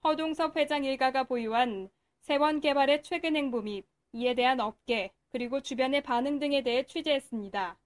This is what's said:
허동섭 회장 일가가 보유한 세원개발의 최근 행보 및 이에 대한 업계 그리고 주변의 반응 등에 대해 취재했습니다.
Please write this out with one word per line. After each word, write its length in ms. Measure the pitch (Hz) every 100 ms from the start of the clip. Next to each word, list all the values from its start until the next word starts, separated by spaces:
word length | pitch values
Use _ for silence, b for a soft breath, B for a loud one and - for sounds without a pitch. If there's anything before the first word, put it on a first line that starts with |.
허동섭 540 | 311 302 320 311 320 320
회장 280 | 294 294
일가가 400 | 269 269 262 262
보유한 640 | 262 247 220 226 247 202 190 _ _ _
세원개발의 800 | - 285 294 302 294 285 269 294
최근 340 | - 349 330 302
행보 240 | 277 240
및 260 | 214 202 - _ _
이에 220 | 233 247
대한 260 | 247 247 262
업계 520 | 214 - - 226 190 _ _
그리고 300 | 240 240 269
주변의 420 | - 247 262 285
반응 360 | 285 240 269 294
등에 240 | 294 285
대해 220 | 247 240
취재했습니다. 920 | 262 330 311 277 - 226 202 202 180 170